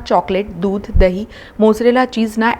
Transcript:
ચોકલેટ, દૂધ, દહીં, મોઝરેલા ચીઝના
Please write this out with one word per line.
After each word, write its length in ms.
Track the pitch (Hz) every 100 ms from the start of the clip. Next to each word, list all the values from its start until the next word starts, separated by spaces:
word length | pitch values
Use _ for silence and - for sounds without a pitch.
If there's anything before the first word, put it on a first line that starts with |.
| -
ચોકલેટ, 420 | 196 - 190 208 175
દૂધ, 240 | 190 202 202 208
દહીં, 260 | 185 180 220 - - -
મોઝરેલા 500 | 214 214 233 240 254 226
ચીઝના 380 | 220 220 226 -